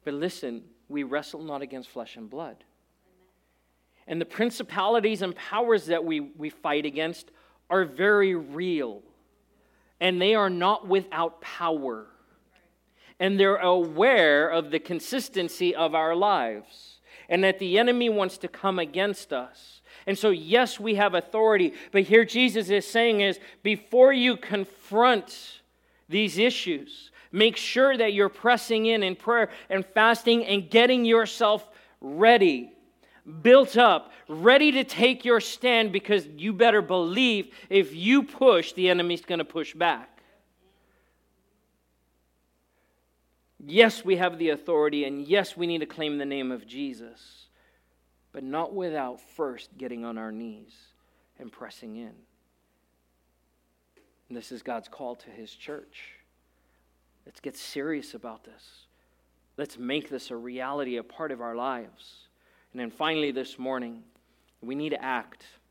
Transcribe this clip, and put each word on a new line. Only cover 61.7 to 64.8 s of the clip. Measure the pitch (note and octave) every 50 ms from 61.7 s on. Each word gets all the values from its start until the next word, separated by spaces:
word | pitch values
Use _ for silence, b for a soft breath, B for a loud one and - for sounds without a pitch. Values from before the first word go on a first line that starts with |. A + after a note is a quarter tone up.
| B2+ A#2+ A2+ A#2 _ _ - - - - _ _ _ _ _ _ _ _ _ _
And | _ B2+
then | A#2+ A#2
finally | A2 - D#3 D#3 D#3+ D#3 D3+ C#3+
this | B2 C3 B2 - -
morning, | - B2+ C3 C3 B2+ B2 A#2 A#2 A#2 A#2 _ _ _ _ _ _ _ _ _ _ _
we | - A#2 C3+
need | C#3+